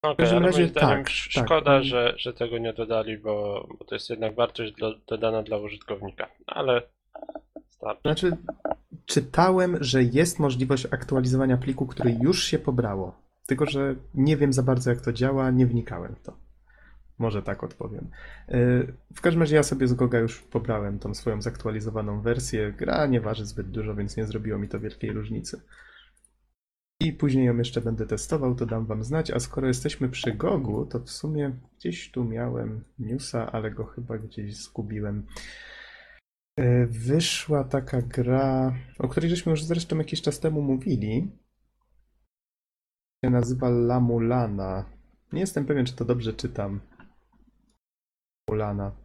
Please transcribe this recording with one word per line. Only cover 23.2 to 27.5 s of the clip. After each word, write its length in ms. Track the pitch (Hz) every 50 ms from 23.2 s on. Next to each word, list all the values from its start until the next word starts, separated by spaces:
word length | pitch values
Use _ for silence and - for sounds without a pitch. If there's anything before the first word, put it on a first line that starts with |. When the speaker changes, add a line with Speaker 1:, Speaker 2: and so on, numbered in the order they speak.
Speaker 1:
waży 240 | 107 107 110 110 104
zbyt 260 | 104 - 107 98 95
dużo, 240 | 95 110 104 107 104
więc 220 | 104 101 101 - -
nie 80 | 110
zrobiło 340 | 104 110 110 107 110 104 101
mi 80 | 101 101
to 100 | - 104
wielkiej 320 | 104 107 - - - 110
różnicy. 500 | 107 107 107 110 113 - 170 - - - - _ - - - - - - _ _ _ _ _ _ _ _ _ _ _ _ _ _ _ _ _ _ _ _ 156
I 100 | 160 147
później 320 | - - 143 131 131 131
ją 120 | 123